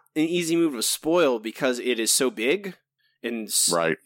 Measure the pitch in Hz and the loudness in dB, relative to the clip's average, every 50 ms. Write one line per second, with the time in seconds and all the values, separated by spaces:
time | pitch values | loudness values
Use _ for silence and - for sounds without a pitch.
0 | _ _ _ 156 160 160 175 175 170 156 170 170 165 156 135 110 107 - - - | _ _ _ 0 0 2 0 -2 0 0 2 2 2 2 0 -2 -2 -2 -4 -2
1 | - 156 170 180 160 135 123 110 107 113 - - 147 131 123 120 - 127 120 110 | -2 0 2 4 4 4 2 0 -2 -8 -6 -2 -2 -2 0 0 -2 -2 0 0
2 | 110 107 - - 135 123 107 110 110 131 175 208 202 185 - - _ _ _ _ | 0 0 2 2 2 0 0 0 0 0 0 0 -2 -8 -12 -14 _ _ _ _
3 | _ _ _ _ - 117 120 113 107 98 - - - 85 87 85 82 82 - - | _ _ _ _ -8 -6 -6 -6 -6 -4 -2 0 0 2 2 2 2 0 0 -2
4 | _ | _